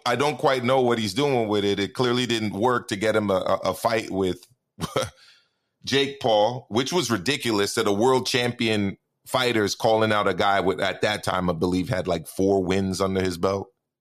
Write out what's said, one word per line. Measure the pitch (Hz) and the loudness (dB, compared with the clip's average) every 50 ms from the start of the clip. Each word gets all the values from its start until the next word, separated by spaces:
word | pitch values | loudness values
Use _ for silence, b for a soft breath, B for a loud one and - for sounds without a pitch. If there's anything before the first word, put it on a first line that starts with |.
| - | -2
I | 120 123 | -2 0
don't | 123 143 151 151 | 2 0 0 0
quite | 143 147 143 135 131 120 | 0 0 0 2 2 2
know | 123 131 135 | 2 2 4
what | 123 123 120 113 | 4 2 2 0
he's | 110 101 90 | -2 -4 -2
doing | 117 147 147 135 120 113 | 0 0 2 2 0 0
with | 104 107 104 98 | 0 0 2 2
it. | 101 101 92 | 2 0 0
It | 101 92 - | -2 -4 -2
clearly | - 127 123 120 123 127 | 0 0 2 2 0 0
didn't | 113 117 113 107 104 95 | 0 0 0 -2 -2 -2
work | 98 110 127 123 120 - - | 0 0 0 0 0 -2 -4
to | 113 | -6
get | 98 101 107 107 | -2 0 2 2
him | 107 104 101 | 2 2 2
a, | 95 | 2
a, | 92 - - 98 - - 190 | 2 2 0 -2 0 0 -2
a | 180 | -4
fight | - - 113 - - - - | -2 -2 0 0 0 -2 -2
with | 95 95 196 92 90 - - _ _ _ _ _ _ | -2 0 0 0 -2 -4 -10 _ _ _ _ _ _
<laughs> | - - - - 139 120 - b b b b b b b b b b b b _ _ - | -12 -10 -4 -4 -4 -4 -4 b b b b b b b b b b b b _ _ -6
Jake | 95 127 139 139 139 139 - | -2 0 0 0 0 -4 -4
Paul, | - 123 110 104 104 113 123 127 - - | 0 2 4 4 4 2 0 -4 -8 -4
which | 101 120 139 135 165 | -2 -2 -2 0 0
was | 180 156 - | -2 0 0
ridiculous | 117 98 82 123 143 - - 120 110 101 101 98 - | -2 -2 0 -2 -2 -2 0 0 0 0 0 0 0
that | 117 110 | 0 0
a | 104 101 | 0 2
world | 101 113 127 131 127 127 | 2 2 4 2 2 0
champion | - - 123 120 123 120 - 120 113 110 104 101 98 - - _ _ _ _ _ | 0 -2 0 0 -2 -2 -2 -2 0 0 0 0 -2 -4 -8 _ _ _ _ _
fighter | - - 127 127 123 117 113 104 | -4 -2 0 0 2 2 2 0
is | 98 - | 0 -2
calling | - - 117 110 110 110 107 | 0 2 2 2 4 2 2
out | 107 104 101 | 2 2 2
a | 98 92 | 0 0
guy | 85 104 101 98 98 | 2 2 2 2 2
with, | 87 95 90 - | 2 0 0 0
at | 98 92 92 - | -2 -4 -2 -2
that | - 107 107 87 - | -2 -2 -2 -2 -4
time, | 104 92 92 90 90 | -4 -2 -2 0 -2
I | 85 | -2
believe, | 80 90 90 92 92 87 | 0 -2 0 0 -2 -2
had, | - - 92 82 90 | -2 -4 -4 -2 -2
like, | 85 85 76 | -4 -4 -4
four | - - - 95 98 98 98 | -8 -4 0 2 2 2 2
wins | 92 87 95 98 98 95 92 87 | 2 0 0 0 0 -2 -2 -2
under | 98 95 95 95 92 | -2 -2 0 0 -2
his | 92 87 | -2 -2
belt | 82 90 95 98 101 95 - _ _ _ _ _ _ | -2 -2 -2 -2 -2 -6 -10 _ _ _ _ _ _